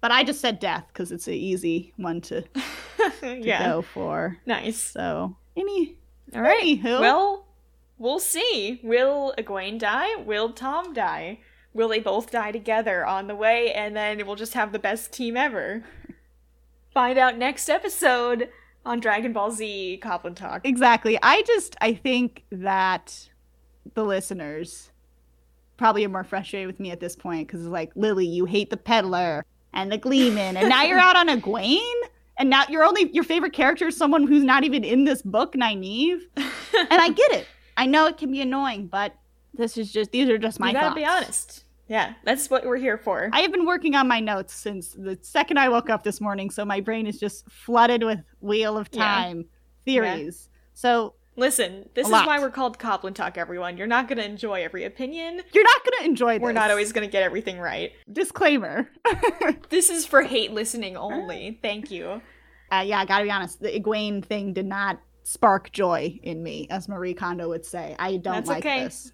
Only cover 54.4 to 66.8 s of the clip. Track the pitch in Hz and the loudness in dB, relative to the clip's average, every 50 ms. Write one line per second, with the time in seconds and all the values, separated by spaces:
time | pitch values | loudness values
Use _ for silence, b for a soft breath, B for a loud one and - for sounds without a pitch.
54.4 | 226 220 202 185 175 160 - 185 180 202 202 - 262 254 302 330 330 330 339 349 | -6 -4 -4 -4 -4 -6 -6 -8 -8 -8 -8 -8 -10 -8 -8 -8 -10 -8 -10 -10
55.4 | - - - 415 427 440 494 539 523 508 494 494 - 330 294 - 247 233 233 214 | -12 4 6 8 8 10 8 6 6 0 -2 0 2 0 0 2 2 2 2 2
56.4 | 233 240 233 226 214 214 208 202 208 214 226 233 208 202 196 196 190 180 - 180 | 0 0 0 2 4 4 4 2 2 -2 -2 -4 -4 -2 0 0 0 2 0 -4
57.4 | - - 185 180 175 165 - 214 233 - - - _ - 208 262 381 349 - - | -6 -6 -8 -8 -8 -6 -6 -6 -8 -10 -10 -16 _ -12 -4 -4 -4 -4 -2 2
58.4 | 403 320 294 269 202 147 147 190 247 - _ - _ 466 403 - - 453 339 - | 4 4 4 4 0 -2 -4 -6 -6 -6 _ -2 _ 0 0 2 2 0 0 2
59.4 | 440 330 311 - - - - 370 - - 359 330 302 - - 269 294 - 254 240 | -2 -2 -2 -2 -6 -2 0 2 2 2 0 -2 -6 4 4 4 4 4 0 -2
60.4 | 220 - 214 214 214 220 - 233 214 190 185 165 - 208 214 285 381 180 170 - | -2 -2 -4 -6 -6 -6 -6 -8 -8 -10 -10 -10 -8 -8 -6 -6 -8 -8 -10 -10
61.4 | - 196 226 - - 226 208 214 214 - 202 175 165 170 190 220 b b b b | -10 -12 -14 -8 -6 -6 -6 -6 -10 -12 -12 -12 -10 -10 -10 -12 b b b b
62.4 | b b b b b b 190 190 190 196 208 196 190 185 196 196 208 208 202 196 | b b b b b b 0 0 0 0 0 -2 0 2 2 2 2 2 -2 -2
63.4 | 190 170 - - - 214 - 214 202 208 220 214 208 208 208 202 190 - 214 208 | -4 -6 -10 -8 -8 -6 -6 -4 -2 -2 -2 -2 -2 -4 -4 -6 -6 -6 -6 -6
64.4 | 196 202 185 185 190 196 196 196 202 196 185 - _ _ _ _ _ - - - | -4 -4 -4 -4 -4 -4 -4 -4 -2 -4 -4 -6 _ _ _ _ _ -12 -6 2
65.4 | - 226 196 196 - - - - 196 180 175 147 135 170 - - - 165 170 160 | 4 4 4 4 0 -6 -6 -2 0 0 0 0 -2 -6 -8 -8 -12 -10 -10 -10
66.4 | 165 165 151 156 156 - - 190 | -10 -12 -10 -12 -10 -8 -8 -10